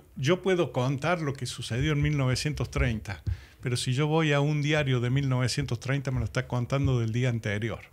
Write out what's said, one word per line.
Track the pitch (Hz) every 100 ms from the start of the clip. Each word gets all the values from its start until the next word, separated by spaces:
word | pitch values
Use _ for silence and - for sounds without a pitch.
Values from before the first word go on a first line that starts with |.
| - -
yo | 135 180
puedo | 190 185 156
contar | 135 127 139 151 180
lo | 151
que | 131 123
sucedió | - 123 113 147
en | 147
mil | 143 147
novecientos | 131 123 151 139 127
treinta, | 143 131 110 - 95 - - - -
pero | 127 120
si | -
yo | 127 151
voy | 156 160
a | 143
un | 143 151
diario | 147 151 139 127
de | 120
mil | 135 139
novecientos | 127 123 - 107 117
treinta, | - 139 135
me | 127
lo | 110
está | - 127
contando | 123 120 135 139 127
del | 113
día | 117 127
anterior. | 117 110 101 110 92 -